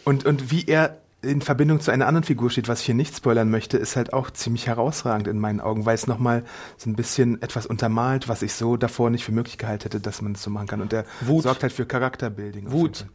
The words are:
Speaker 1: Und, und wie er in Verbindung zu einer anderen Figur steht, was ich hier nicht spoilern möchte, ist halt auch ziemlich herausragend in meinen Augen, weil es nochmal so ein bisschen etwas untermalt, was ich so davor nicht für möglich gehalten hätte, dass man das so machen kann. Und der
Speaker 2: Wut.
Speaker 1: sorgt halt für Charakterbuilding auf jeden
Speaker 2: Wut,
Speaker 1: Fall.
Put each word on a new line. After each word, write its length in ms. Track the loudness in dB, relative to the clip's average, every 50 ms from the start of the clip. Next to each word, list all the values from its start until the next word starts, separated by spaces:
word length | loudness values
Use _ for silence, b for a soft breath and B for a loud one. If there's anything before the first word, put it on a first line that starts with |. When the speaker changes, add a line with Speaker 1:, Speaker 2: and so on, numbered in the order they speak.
| 2
Speaker 1:
Und, 200 | 2 2 4 4
und 260 | 4 2 2 2 0
wie 120 | 0 0 2 4
er 320 | 4 4 4 2 0 -6 -18 _ _ _ -4
in 200 | 0 0 0 0
Verbindung 360 | 2 2 4 4 4 4 4
zu 100 | 4 2
einer 160 | 2 4 4 4
anderen 160 | 4 4 2
Figur 260 | 2 0 2 2 0
steht, 180 | 0 0 0 0
was 120 | -2 -2
ich 80 | 0 0
hier 80 | 2
nicht 200 | 2 0 0 -4
spoilern 360 | -2 2 2 4 4 4 4
möchte, 260 | 2 0 0 0 0 0
ist 180 | 0 0 0
halt 160 | -2 -2 0
auch 200 | 0 -2 -2 -2
ziemlich 340 | -6 -8 -4 -4 -4 -2 -2
herausragend 640 | -2 0 0 0 0 -2 -2 -2 -2 0 0 0 -2
in 100 | -2 -2
meinen 220 | 0 0 -2 -2
Augen, 240 | -2 -2 -2 0 0
weil 80 | 0 0
es 140 | 0 0 -2
nochmal 360 | 0 2 2 2 2 2 0 B B B B B B -8
so 120 | -6 -4
ein 60 | -2
bisschen 440 | -2 -2 0 2 4 4 4 2 0 -4
etwas 240 | -6 -6 -6 -4 -4
untermalt, 600 | -2 -2 0 0 2 2 2 2 0 0 -2 -4
was 140 | -4 -2
ich 120 | -2 -4 -2
so 220 | -2 0 0 2
davor 360 | 2 0 0 2 2 2 2
nicht 120 | 2 0 0
für 80 | -2
möglich 280 | -2 -2 -2 -4 -6 -8
gehalten 240 | -6 -6 -6 -6 -6
hätte, 160 | -6 -6 -6
dass 240 | -6 -6 -6 -6 -6
man 100 | -6 -6
das 80 | -6
so 80 | -6 -6
machen 160 | -6 -6 -6
kann. 160 | -6 -6 -6
Und 100 | -4 -2
der 140 | -2 -4 -4 B B B
Speaker 2:
Wut. 220 | 0 2 2 4 4
Speaker 1:
sorgt 180 | 2 2 2
halt 120 | 0 -2 -2
für 120 | -4 -4
Charakterbuilding 800 | -2 -2 0 0 -2 -2 -4 -6 -6 -6 -8 -10 -10 -10 -10 -6
auf 80 | -2 0
jeden 80 | 2 2
Speaker 2:
Wut, 140 | 2 0 -6
Speaker 1:
Fall. 100 | -12 -14